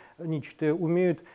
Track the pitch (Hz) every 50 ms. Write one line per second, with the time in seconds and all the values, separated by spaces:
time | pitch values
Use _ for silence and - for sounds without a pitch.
0 | - - - - 170 165 160 151 - - - - 160 151 151 175 180 160 170 175
1 | 185 180 165 - - - -